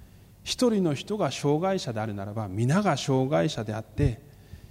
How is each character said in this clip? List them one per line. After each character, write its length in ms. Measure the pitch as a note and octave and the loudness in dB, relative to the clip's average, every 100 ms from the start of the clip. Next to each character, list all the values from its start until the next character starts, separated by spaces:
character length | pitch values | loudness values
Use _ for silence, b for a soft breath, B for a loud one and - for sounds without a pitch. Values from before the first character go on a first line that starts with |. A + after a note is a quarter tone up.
| B B B B | B B B B
一 260 | - - B3 | -8 2 2
人 140 | G#3+ | 4
の 100 | F3 | 2
人 240 | C3+ - G#3+ | 0 -4 -2
が 140 | D#3 | -2
障 280 | - D3 D3+ | 0 0 2
害 200 | F#3+ F#3+ | 0 -2
者 140 | C#3+ | -4
で 60 | A2 | -4
あ 60 | A2 | -4
る 80 | |
な 120 | G2+ G2+ | -6 -6
ら 80 | |
ば、 140 | G#2+ G#2 | -6 -4
皆 360 | F#2 A#2+ D#3 | 0 2 4
が 140 | G3+ C#3 | 2 0
障 300 | - C3 C3 | 2 2 2
害 200 | D#3+ D#3+ | 2 0
者 140 | - | -2
で 100 | A2 | -6
あ 60 | A2 | -6
っ 40 | |
て、 380 | - - C#3+ A2 - b b b b | -6 0 0 0 -12 b b b b